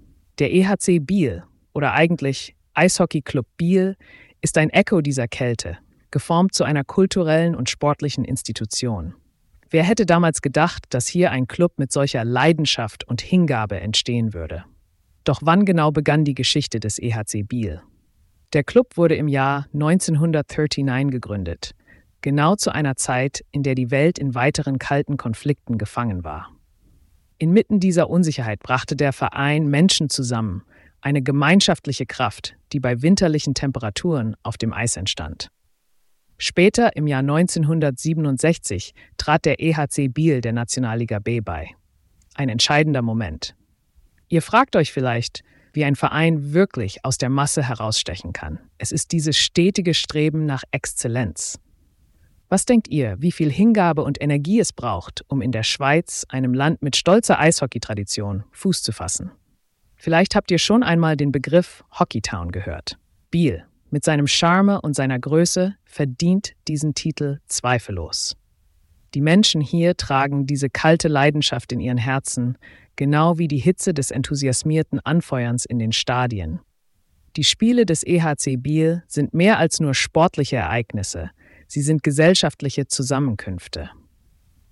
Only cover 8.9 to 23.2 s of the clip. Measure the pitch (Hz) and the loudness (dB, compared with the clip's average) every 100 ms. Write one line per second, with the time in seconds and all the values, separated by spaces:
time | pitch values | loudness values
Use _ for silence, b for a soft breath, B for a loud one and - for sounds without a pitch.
8.9 | 104 80 - _ _ _ _ _ 160 175 | -4 -8 -12 _ _ _ _ _ 0 2
9.9 | 226 190 170 170 - 139 131 170 - - | 2 4 4 4 0 -2 2 2 0 -6
10.9 | 127 - 175 180 131 127 - 175 - 139 | -4 -2 2 2 2 -4 0 -2 0 -4
11.9 | 147 139 127 117 123 143 165 147 - 110 | 0 0 0 -2 2 2 2 0 -2 -6
12.9 | - - 123 - 185 165 123 107 101 104 | -8 -8 -8 0 2 2 0 -2 -4 -4
13.9 | 110 - 120 113 98 78 85 - _ _ | -4 -2 -2 -2 -4 -8 -10 -14 _ _
14.9 | _ _ _ - 139 151 175 202 175 151 | _ _ _ -2 0 2 4 4 4 2
15.9 | 151 151 151 147 135 127 151 - 113 107 | 2 2 2 2 0 0 0 -2 -4 -4
16.9 | - 120 110 107 107 104 123 104 80 - | -4 -4 -4 -4 -6 -6 -4 -4 -6 -14
17.9 | _ _ _ _ _ _ 151 143 240 247 | _ _ _ _ _ _ -2 4 2 2
18.9 | - 170 156 151 139 135 143 143 147 151 | 2 2 2 0 0 0 -2 -4 -2 2
19.9 | 185 185 151 165 156 139 - 151 - 139 | 2 2 2 2 0 -2 -2 -2 0 -2
20.9 | 127 139 127 101 101 87 73 - - b | 0 0 -2 -6 -6 -6 -8 -12 -16 b
21.9 | b b _ 139 143 151 208 - - 147 | b b _ -2 2 2 2 -2 -2 -2
22.9 | 131 - 127 | -2 -2 -2